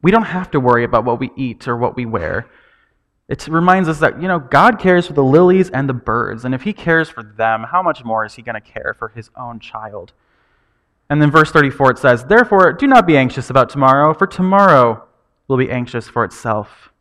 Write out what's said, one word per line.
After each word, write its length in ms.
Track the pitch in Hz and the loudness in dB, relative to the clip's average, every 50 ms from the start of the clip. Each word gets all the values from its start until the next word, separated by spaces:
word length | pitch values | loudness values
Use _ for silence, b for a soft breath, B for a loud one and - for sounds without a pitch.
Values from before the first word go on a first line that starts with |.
we 100 | - 240 | 2 4
don't 120 | 196 226 220 | 2 2 0
have 280 | 175 165 185 185 - - | -2 -6 -8 -8 -4 -4
to 80 | 151 | -2
worry 240 | 127 123 120 117 120 | 0 2 2 2 0
about 200 | 117 117 117 - | 0 -2 -2 0
what 160 | 127 117 120 | 0 -4 -4
we 100 | 131 123 - | -4 -10 -8
eat 320 | - 135 127 110 _ - 131 | -8 -8 -8 -8 _ -8 -8
or 80 | 120 | -6
what 180 | 120 120 120 - | -4 -4 -6 -4
we 120 | - 123 | -6 -10
wear. 400 | 117 110 104 85 78 87 95 127 b b b b b b b b b b b b _ _ _ _ _ | -6 -6 -6 -6 -6 -6 -8 -10 b b b b b b b b b b b b _ _ _ _ _
It 180 | - - - - | -12 -10 -10 -4
reminds 400 | 156 165 175 180 185 190 185 160 | -2 0 2 2 2 2 0 -2
us 120 | 160 147 | -2 -2
that, 200 | 160 - - - | -2 -2 -2 -2
you 80 | 160 185 | -6 -4
know, 100 | 185 170 | -4 -4
God 400 | 139 127 - 139 170 233 247 202 | -6 -2 2 2 4 4 2 2
cares 280 | - 185 180 180 170 | 0 2 2 2 0
for 60 | - 147 | -2 -2
the 100 | 143 139 | 0 0
lilies 460 | 131 135 160 180 180 180 185 185 180 | 4 4 4 6 6 4 2 0 0
and 180 | - 131 139 139 | -2 -6 -4 -4
the 60 | 131 | -6
birds, 500 | 120 - - 110 117 117 98 98 113 120 | -6 -6 -4 -4 -4 -4 -6 -8 -10 -8
and 100 | 127 131 | -8 -8
if 80 | 131 - | -6 -6
he 100 | 202 214 | -8 -10
cares 360 | - - 165 165 165 160 - | -6 -4 0 0 0 0 -2
for 140 | - - 113 | -8 -18 -20
them, 400 | 107 104 104 113 113 113 110 110 | -20 -6 -4 -2 -2 -2 -2 -6
how 200 | 113 - 180 185 | -4 -4 -2 -2
much 220 | 175 - - 123 | -2 -4 -6 -6
more 200 | 117 113 110 110 | -6 -4 -4 -4
is 100 | 107 - | -6 -10
he 80 | - 113 | -16 -14
gonna 180 | 120 117 107 | -12 -12 -12
care 340 | _ _ _ - - - 104 _ | _ _ _ -12 -10 -10 -10 _
for 100 | - 110 | -12 -14
his 220 | _ 117 110 _ _ | _ -16 -18 _ _
own 220 | - 127 120 117 113 | -16 -16 -14 -14 -16
child? 540 | 98 - - 110 107 107 101 101 85 - _ _ _ _ _ _ _ _ _ _ _ _ _ _ _ _ _ _ _ _ | -20 -16 -16 -14 -14 -14 -14 -16 -18 -18 _ _ _ _ _ _ _ _ _ _ _ _ _ _ _ _ _ _ _ _
And 140 | 147 151 151 | 0 2 2
then 80 | 147 | 4
verse 200 | 139 156 156 - | 4 4 2 4
thirty-four, 420 | - 160 147 135 127 - 139 131 123 | 2 2 2 2 0 2 2 2 2
it 60 | - | 2
says, 260 | - 151 - 120 120 | 2 2 2 2 2
"Therefore, 480 | - 208 226 247 240 208 196 185 170 131 | 2 4 4 4 4 4 4 4 4 2
do 140 | 175 277 | 0 0
not 200 | 277 269 247 196 | 4 4 4 4
be 100 | 170 160 | 4 2
anxious 320 | 143 131 127 - - 120 - | 2 2 0 -4 -8 -10 -2
about 220 | 127 135 123 - | 0 0 0 0
tomorrow, 420 | - 143 139 131 131 139 147 156 156 | 0 0 2 4 4 4 2 2 2
for 140 | - 196 | 0 -4
tomorrow 800 | 190 - - 180 185 190 196 202 190 160 135 123 117 110 104 - _ _ _ _ _ _ _ _ _ | -4 -2 -4 -2 0 2 4 4 6 6 6 4 2 0 -4 -10 _ _ _ _ _ _ _ _ _
will 80 | 135 | -2
be 140 | 127 131 - | -2 -2 -2
anxious 380 | 123 123 123 120 - 120 110 - | -4 -8 -8 -8 -10 -10 -12 -8
for 160 | - 120 117 | -4 -4 -4
itself. 680 | 92 - - - 120 110 107 104 - - _ _ _ _ _ | -4 -6 -10 -6 -4 -4 -4 -6 -10 -16 _ _ _ _ _